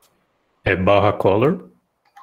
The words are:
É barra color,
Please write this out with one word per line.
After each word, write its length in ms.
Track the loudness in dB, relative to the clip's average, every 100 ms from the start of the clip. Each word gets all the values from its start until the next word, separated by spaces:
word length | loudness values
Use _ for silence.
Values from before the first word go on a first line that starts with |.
| _ _ _ _ _ _
É 120 | -4 -2
barra 360 | 2 2 2
color, 560 | 0 0 0 0 -2 -10 _ _ _ _ -20